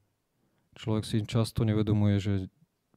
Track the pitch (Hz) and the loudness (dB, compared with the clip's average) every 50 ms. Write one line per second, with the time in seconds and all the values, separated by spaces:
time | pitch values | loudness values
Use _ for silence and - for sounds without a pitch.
0 | _ _ _ _ _ _ _ _ _ _ _ _ _ _ _ - - - 110 110 | _ _ _ _ _ _ _ _ _ _ _ _ _ _ _ -10 -4 -2 -2 -2
1 | 104 - - 113 104 - - 113 113 - - - 117 110 104 107 104 104 107 104 | -2 -2 -2 -4 -2 0 0 0 0 0 -2 0 0 2 2 2 2 2 2 2
2 | 104 104 101 101 95 107 101 95 95 95 - _ _ _ _ _ _ _ _ | 4 4 2 2 0 0 -2 -2 -4 -6 -10 _ _ _ _ _ _ _ _